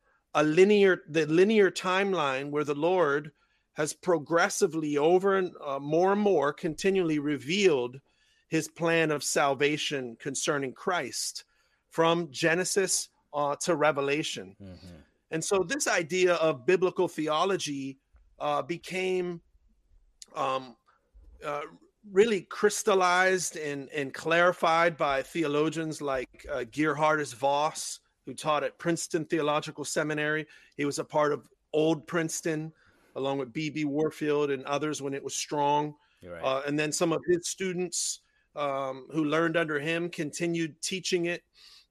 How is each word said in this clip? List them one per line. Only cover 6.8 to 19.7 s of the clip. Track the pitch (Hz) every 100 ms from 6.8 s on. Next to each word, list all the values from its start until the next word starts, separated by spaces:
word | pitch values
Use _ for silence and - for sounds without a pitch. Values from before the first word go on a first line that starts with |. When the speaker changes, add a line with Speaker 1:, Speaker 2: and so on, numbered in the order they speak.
| 196 190 165 151
Speaker 1:
revealed | 143 143 123 190 190 139 123 135 - _ _ _ _
his | 160 151
plan | - 165 165 156
of | 147
salvation | - - 143 131 143 151 - 139 123 113
concerning | 147 127 - 147 135
Christ | 113 - 175 123 - - - - _ _ _ _
from | - 165 170 160
Genesis, | 123 165 170 175 202 185 - - _ _
uh, | 147 143 143
to | 180 156
Revelation. | 147 143 139 147 147 - 95 95
Speaker 2:
Mm-hmm. | 98 90 92 82 - _ -
Speaker 1:
And | 160
so | - 196
this | 175 277 277
idea | 202 156 185 180 165
of | 160 139 120
biblical | 180 180 175 175
theology, | - 151 156 190 185 147 139 135 135 _ _ _ -
uh, | 143 143
became, | 135 170 - 185 185 185 180 170 - _ _